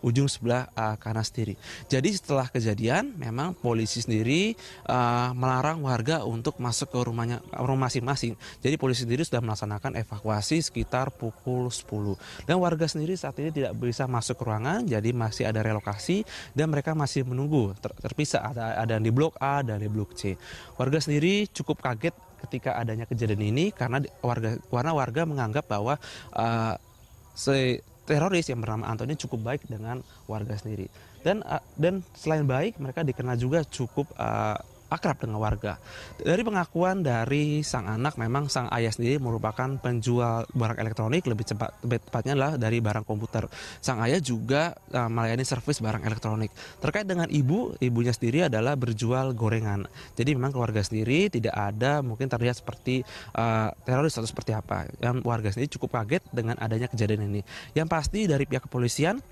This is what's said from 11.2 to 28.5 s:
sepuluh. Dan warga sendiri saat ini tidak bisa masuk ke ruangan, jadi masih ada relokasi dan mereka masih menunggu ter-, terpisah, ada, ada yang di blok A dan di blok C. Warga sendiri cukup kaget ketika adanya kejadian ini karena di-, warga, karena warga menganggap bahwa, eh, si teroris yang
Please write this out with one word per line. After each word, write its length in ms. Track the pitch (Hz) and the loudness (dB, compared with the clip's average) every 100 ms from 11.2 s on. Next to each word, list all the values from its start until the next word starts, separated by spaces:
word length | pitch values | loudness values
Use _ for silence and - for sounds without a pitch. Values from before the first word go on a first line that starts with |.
| 117 - - 123 123 | -8 -6 -4 -2 -2
sepuluh. 420 | - - 104 104 95 - - - | -4 -6 -4 -2 -4 -8 -12 0
Dan 160 | 175 | 2
warga 240 | 175 160 160 | 4 2 0
sendiri 320 | 156 156 185 | 0 -2 -2
saat 220 | 139 139 | -4 -4
ini 80 | 151 | -4
tidak 240 | 151 127 113 | 0 -2 0
bisa 260 | 120 117 131 | -2 0 0
masuk 320 | 123 - 123 | 0 -2 -4
ke 60 | 117 | -2
ruangan, 400 | 107 127 196 233 | -2 0 0 0
jadi 240 | 110 107 | 2 2
masih 400 | 120 110 - 107 | 0 -2 0 0
ada 160 | 110 110 | 2 0
relokasi 560 | 107 101 104 - 185 214 - - | 0 -2 -6 0 0 -2 -10 -6
dan 160 | 131 160 | 0 2
mereka 240 | 147 139 | 2 0
masih 320 | 156 143 143 127 | 0 0 0 -2
menunggu 480 | 123 143 151 101 95 | -2 2 4 2 0
ter-, 140 | 104 - | -8 -8
terpisah, 480 | - - 151 - 104 | -8 -2 0 0 0
ada, 320 | 117 113 110 | -4 -2 0
ada 140 | 113 110 | 0 2
yang 60 | 110 | 4
di 0 | 120 | 4
blok 180 | 160 - | 2 2
A 240 | 135 143 131 | 0 0 0
dan 160 | 107 | -2
di 80 | 107 | -2
blok 240 | 107 101 | -2 -4
C. 240 | - 101 92 - - - - | -4 -4 -4 -10 -16 -16 -2
Warga 240 | 127 156 | 0 2
sendiri 480 | 151 147 165 202 208 | 2 2 4 2 0
cukup 320 | - - 147 135 | -4 -4 -2 -2
kaget 260 | 113 160 - - - | -2 -2 -4 -20 -16
ketika 320 | - 131 135 - | -8 -4 -2 -2
adanya 300 | 117 110 117 | 0 -2 -2
kejadian 480 | 120 113 104 104 | 0 2 2 2
ini 160 | 120 190 | 2 2
karena 320 | - 120 127 | 0 -2 0
di-, 80 | - - 120 | -2 -2 -2
warga, 320 | 117 110 117 - | 0 0 -4 -2
karena 220 | 120 143 | 0 2
warga 280 | 156 123 117 165 | 0 0 0 -2
menganggap 400 | 143 117 113 - | 0 0 -2 -2
bahwa, 280 | 104 110 147 - - - | -2 0 -2 -4 -16 -8
eh, 400 | - 113 117 113 95 - - - - - | -2 0 2 0 -2 -8 -20 -20 -20 -20
si 480 | - - 135 127 120 - - - | -6 2 4 4 0 -4 -20 0
teroris 400 | 151 170 180 | 2 4 2
yang 120 | 160 | 0